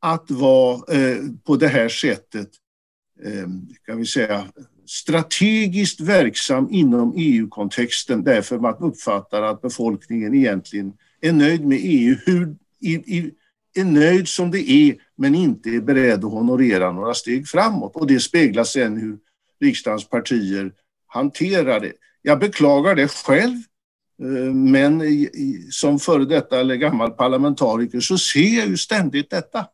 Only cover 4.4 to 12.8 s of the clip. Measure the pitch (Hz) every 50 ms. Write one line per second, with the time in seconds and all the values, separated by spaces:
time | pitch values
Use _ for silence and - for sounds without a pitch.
4.4 | 98 95 - - - _ _ _ _ - - - - - 156 165 160 160 - -
5.4 | 185 214 220 220 214 196 175 202 202 - - - 156 175 208 180 139 113 107 -
6.4 | - - 135 131 135 - - 185 156 131 120 120 120 117 - 180 165 151 123 113
7.4 | 110 104 - 110 101 95 - 120 120 120 - - - - 123 107 - 139 123 107
8.4 | 101 - 123 113 117 117 110 - 170 160 - - - 120 104 101 95 - - 107
9.4 | 107 107 104 104 - 123 120 - 117 113 104 98 - _ 117 113 107 104 131 139
10.4 | 135 113 98 92 - - - 101 98 98 101 _ _ _ _ _ - 160 170 151
11.4 | 143 151 170 165 147 143 135 123 - 190 156 131 117 120 135 123 - 185 185 175
12.4 | 175 156 151 - _ _ _ _